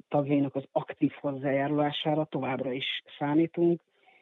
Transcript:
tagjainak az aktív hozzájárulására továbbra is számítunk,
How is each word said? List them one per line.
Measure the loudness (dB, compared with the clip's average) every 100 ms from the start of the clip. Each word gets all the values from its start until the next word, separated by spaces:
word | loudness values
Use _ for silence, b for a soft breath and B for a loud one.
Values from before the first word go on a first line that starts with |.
| -4
tagjainak | 0 2 2 2 -2
az | -4
aktív | -4 -4 0 0
hozzájárulására | 0 -6 -4 0 0 2 0 0 -2 -2 -2 -2
továbbra | -4 -4 -4 -4
is | -4 -6 -8 -10 -6
számítunk, | 0 2 2 2 2 2 _ b b b